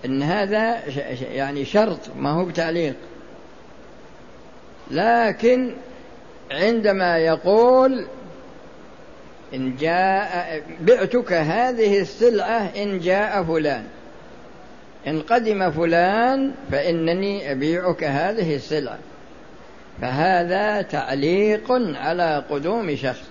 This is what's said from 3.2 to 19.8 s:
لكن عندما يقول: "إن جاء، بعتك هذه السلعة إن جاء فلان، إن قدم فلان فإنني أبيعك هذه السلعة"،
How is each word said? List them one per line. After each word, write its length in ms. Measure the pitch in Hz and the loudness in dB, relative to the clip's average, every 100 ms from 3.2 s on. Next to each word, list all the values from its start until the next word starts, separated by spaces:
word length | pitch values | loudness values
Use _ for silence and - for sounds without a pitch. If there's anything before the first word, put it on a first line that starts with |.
| - - - - - - - - - - - - - - - - - | -20 -20 -20 -20 -20 -20 -20 -20 -20 -20 -20 -20 -20 -20 -20 -20 -6
لكن 840 | 139 214 233 226 185 226 254 254 - - - - - - - - | 0 2 4 2 2 4 4 2 -6 -16 -18 -20 -20 -20 -20 -10
عندما 680 | 139 202 233 208 190 180 170 | 0 2 4 2 2 2 2
يقول: 880 | 160 156 170 214 240 254 262 254 175 - - - - - - - - - - - - - - | 2 2 4 6 6 6 6 2 -6 -14 -18 -18 -20 -20 -20 -20 -20 -20 -20 -20 -20 -20 -14
"إن 220 | 131 131 127 | -6 -6 -2
جاء، 880 | 160 175 190 190 202 175 165 156 147 - | 0 2 2 2 -2 -4 -6 -8 -10 -2
بعتك 520 | 165 247 190 247 - | 4 4 4 0 0
هذه 680 | 170 151 190 254 240 214 202 | 0 2 2 0 2 4 4
السلعة 720 | 180 - 233 214 185 226 196 202 | 0 4 4 4 0 0 -2 -4
إن 240 | 208 190 | -4 -2
جاء 440 | 170 190 208 202 | 2 2 2 0
فلان، 400 | 165 160 151 123 107 - - - - - - - - - - - 135 | 0 0 0 -2 -8 -18 -20 -20 -20 -20 -20 -20 -20 -20 -20 -12 -6
إن 140 | 156 | -6
قدم 480 | 156 240 220 202 180 | 0 2 2 0 0
فلان 840 | 151 165 165 180 208 240 269 269 - - | 0 2 4 4 2 2 0 -2 -6 -4
فإنني 800 | 139 160 170 160 175 196 202 147 | -2 0 0 0 0 -2 -4 -6
أبيعك 520 | 135 147 170 180 165 | -4 -2 0 -2 -2
هذه 520 | 151 139 175 220 170 143 | -2 -2 -2 -2 -2 -2
السلعة"، 420 | - 151 131 - - - - - - - - - | -2 -4 -4 -10 -16 -20 -20 -20 -20 -20 -20 -20